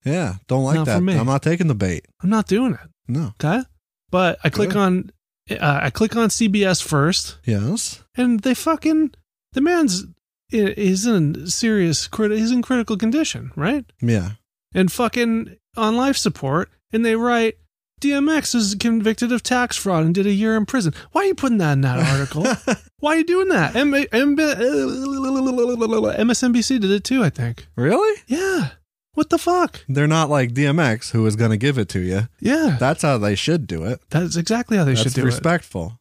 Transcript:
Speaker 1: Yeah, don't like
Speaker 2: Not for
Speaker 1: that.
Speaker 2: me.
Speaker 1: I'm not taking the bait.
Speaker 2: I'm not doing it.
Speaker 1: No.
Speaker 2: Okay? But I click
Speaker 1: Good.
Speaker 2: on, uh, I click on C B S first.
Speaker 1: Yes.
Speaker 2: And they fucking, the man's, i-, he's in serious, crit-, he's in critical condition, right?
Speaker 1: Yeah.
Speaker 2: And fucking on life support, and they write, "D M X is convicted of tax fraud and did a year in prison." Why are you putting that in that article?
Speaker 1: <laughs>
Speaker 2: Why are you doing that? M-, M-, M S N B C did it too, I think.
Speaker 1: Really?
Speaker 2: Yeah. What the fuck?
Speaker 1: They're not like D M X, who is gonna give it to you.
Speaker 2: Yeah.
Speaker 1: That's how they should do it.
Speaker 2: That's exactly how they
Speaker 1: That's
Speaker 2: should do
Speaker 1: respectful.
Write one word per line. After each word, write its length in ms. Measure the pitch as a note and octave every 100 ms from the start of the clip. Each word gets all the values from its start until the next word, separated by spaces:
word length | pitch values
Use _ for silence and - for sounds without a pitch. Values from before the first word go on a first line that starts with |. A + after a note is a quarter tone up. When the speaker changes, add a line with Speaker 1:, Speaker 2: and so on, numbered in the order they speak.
Speaker 1:
Yeah, 300 | C3 E3+ C#3 F#2 -
don't 160 | C3
like 100 | C3 D#3+
Speaker 2:
Not 100 | D3
for 60 |
Speaker 1:
that. 80 | F2+
Speaker 2:
me. 120 | F#3 F3
Speaker 1:
I'm 100 | A#2+
not 160 | C#3
taking 260 | D#3 E3+ E3
the 60 | A2
bait. 300 | F#2+ E2 _ _
Speaker 2:
I'm 80 | F3+
not 160 | A3 G3
doing 240 | G3 B3+
it. 80 | C#3+ - _ -
Speaker 1:
No. 280 | C3 C3 -
Speaker 2:
Okay? 220 | D3+ G#3+ B3+ _ _ _ _
But 280 | F3+ F3 -
I 60 | D#3+
click 200 | - G3+
Speaker 1:
Good. 80 | G3
Speaker 2:
on, 320 | F#3+ F#3 - _ _ _ -
uh, 300 | - D3+ C#3+
I 80 | C3+
click 260 | - A3 A#3
on 140 | A3
C 180 | - A3+
B 160 | G3+
S 160 | F#3+ F3+
first. 560 | - D3+ D3+ F#3+ - -
Speaker 1:
Yes. 580 | - G#2 A2 A3 - - _ -
Speaker 2:
And 240 | B3 A3+
they 140 | C4
fucking, 580 | A#3+ D#4+ D#4 D#4 D#4 D#4 - _ _ _
the 80 | C4+
man's, 460 | D4+ F4 C#4+ F3+ F#3 - _ _ _
i-, 220 | A3+ G3 -
he's 300 | G3 F#3+ A#3
in 400 | G#3 D3 D3+ E3+
serious, 600 | - A#3 G#3+ E3+ D3 -
crit-, 240 | - G#3
he's 180 | G#3+ A3+
in 120 | B3
critical 340 | A3+ B3+ A3+ G#3
condition, 560 | A3+ C#4+ D#4+ A#2 B2
right? 300 | - D#3+ C#4+ - _
Speaker 1:
Yeah. 300 | A#2 A2 F2+ G#2+ _ _ _
Speaker 2:
And 160 | F3+ F#3
fucking 680 | - A#3 B3 A#3 A3+ A3+ - _ -
on 220 | G#3+ A#3
life 180 | C4+ C4+
support, 540 | F#3+ - C3+ D#3 - _ _
and 100 | A3
they 100 | A#3
write, 440 | A3+ A#3+ A#3+ A3+ - _ _ _ _
"D 140 | C#4+
M 120 | C#4 D4
X 240 | D#4 -
is 200 | A#3+ G3+ G3+
convicted 540 | A#3 A3+ G#3+ A3 A#3+
of 120 | B3
tax 340 | - B3 B3 -
fraud 300 | F#3+ E3+ D#3+
and 80 |
did 100 | F3+ G3+
a 60 |
year 240 | G3+ A3 A3
in 80 |
prison." 300 | G#3 C4 E3+ - -
Why 120 | D#4+
are 20 | G4
you 80 |
putting 240 | F#4 C4+ A3
that 160 | D#3
in 80 | C#3
that 160 | C3+ B2+
article? 480 | D3+ C#3 C#3 D3 A3+ A3+ - A3 -
Speaker 1:
<laughs> 80 | _
Speaker 2:
Why 120 | D4
are 20 | D#4+
you 60 |
doing 240 | E4 F4+ F#4+
that? 280 | C#4 D3 A#3
M-, 160 | D4
M-, 460 | C#4 C#4+ A3+ C#4+ C#4+
M 1900 | D#4 A3 B3 D4 C4 C4 C4+ C4+ C4 C4+ C4 B3 A#3+ A#3+ A3+ A3 G#3+ G#3 A#3
S 120 | A#3+
N 100 | B3+
B 100 | A#3+
C 160 | G#3+ C4
did 120 | F#3+
it 140 | G3+
too, 180 | - C4
I 60 | F3+
think. 380 | - A#2+ A#2 - -
Speaker 1:
Really? 460 | C3 B3+ G#4+ G#4 -
Speaker 2:
Yeah. 440 | D4 F#4+ F4+ D3+ - _ _ _
What 140 | - D#4
the 80 | E4
fuck? 460 | - F4+ E4+ - -
Speaker 1:
They're 180 | C3+ D3+
not 240 | D#3+ D3+
like 240 | D3 B2
D 120 | B2 D3
M 120 | D#3+
X, 320 | C#3+ A2 -
who 160 | A#2 A2
is 100 | G#2+
gonna 220 | A2+ G#2+
give 180 | C#3 C3+
it 100 | G2+
to 100 | F#2+
you. 280 | F2+ F#2+ A2+ _
Speaker 2:
Yeah. 360 | - D4+ D4+ C3
Speaker 1:
That's 220 | B2+ D#3
how 160 | D#3+ B2
they 160 | G#2
should 320 | G2+ - E3 A#2
do 180 | E2
it. 160 | D#2+ B2 _
Speaker 2:
That's 260 | D3+ F3 E3
exactly 400 | E3 A3+ A#3+ G#3
how 60 |
they 80 | C#3+
Speaker 1:
That's 100 | B2
Speaker 2:
should 100 | B2
do 100 | B2+
Speaker 1:
respectful. 720 | B2+ A#2+ D#3+ E3+ - F#2 E2+ A#2